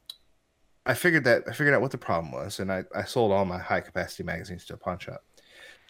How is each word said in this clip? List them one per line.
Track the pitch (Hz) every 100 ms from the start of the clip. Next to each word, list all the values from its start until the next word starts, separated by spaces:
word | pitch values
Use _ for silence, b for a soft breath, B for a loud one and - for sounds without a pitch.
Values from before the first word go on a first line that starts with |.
| - - _ _ _ _ _ _ -
I |
figured | 123 180 160 123
that, | 113 -
I |
figured | 113 147
out | 127
what | 131
the | 127
problem | - 85 80
was, | 64 90 -
and | 95
I, | 95 - 101
I |
sold | 98 127 110
all | 98
my | 92 90
high | - 95
capacity | - 92 85 -
magazines | 87 85 85 90 -
to | 82
a |
pawn | 95 87
shop. | - - _ b b b b b